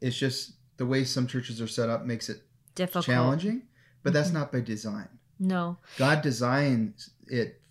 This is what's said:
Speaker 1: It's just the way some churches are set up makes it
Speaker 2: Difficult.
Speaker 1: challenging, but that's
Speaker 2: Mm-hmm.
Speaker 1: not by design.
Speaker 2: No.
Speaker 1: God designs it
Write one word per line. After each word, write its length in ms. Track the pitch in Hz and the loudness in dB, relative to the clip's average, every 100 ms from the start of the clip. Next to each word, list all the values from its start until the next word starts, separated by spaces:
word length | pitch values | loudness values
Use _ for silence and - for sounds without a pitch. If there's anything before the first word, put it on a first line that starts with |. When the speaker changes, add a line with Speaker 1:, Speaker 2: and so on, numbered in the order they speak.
Speaker 1:
It's 160 | 127 120 | -4 0
just 360 | 135 127 - - _ - | -2 -2 -10 -16 _ -6
the 80 | 123 | 0
way 180 | 135 | 0
some 240 | 131 135 123 | 0 0 0
churches 340 | 127 123 113 | -2 -6 -6
are 60 | 113 | -6
set 220 | - 113 | -2 0
up 160 | 113 123 | -2 -2
makes 240 | 113 - | -6 -6
it 120 | 110 _ _ _ - | -12 _ _ _ -6
Speaker 2:
Difficult. 300 | 180 180 165 | -4 -2 2
Speaker 1:
challenging, 580 | 123 127 147 196 240 - _ _ _ | 4 4 2 0 -2 -6 _ _ _
but 120 | 139 | 0
that's 160 | 147 151 | 2 2
Speaker 2:
Mm-hmm. 80 | 165 | 0
Speaker 1:
not 140 | 143 | 0
by 100 | 127 | -2
design. 460 | 117 107 110 104 - - _ - | -2 -4 -6 -8 -10 -18 _ -2
Speaker 2:
No. 380 | 185 185 170 175 - - | 0 2 0 -6 -10 0
Speaker 1:
God 240 | 135 156 | 4 4
designs 920 | 147 113 120 135 143 120 107 - - _ - | 2 0 2 4 4 2 0 -4 -20 _ -6
it 340 | 123 107 - _ | -2 -2 -6 _